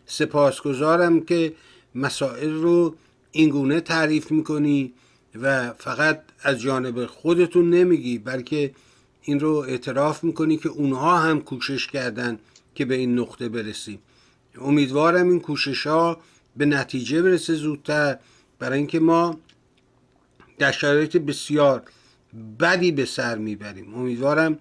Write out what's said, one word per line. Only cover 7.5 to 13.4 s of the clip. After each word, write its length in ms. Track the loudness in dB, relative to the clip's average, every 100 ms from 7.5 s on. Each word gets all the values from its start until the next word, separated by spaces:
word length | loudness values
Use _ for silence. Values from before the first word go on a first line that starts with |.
| 4 4
نمیگی، 480 | 4 4 2 0 -6
بلکه 540 | -6 -8 -4 -2 -2 -6 _ _ _ _
این 180 | -4 0
رو 160 | 2 0
اعتراف 680 | -2 -6 -4 0 0 0
می‌کنی 340 | -4 0 0 0
که 120 | -2
اونها 480 | -2 -2 0 2 2
هم 240 | 2 0
کوشش 460 | -4 -8 -6 -6 -6
کردن 520 | -6 -6 -4 -6 -6 _ _ _ -6
که 100 | -2
به 100 | -2
این 240 | 0 0
نقطه 300 | -2 -6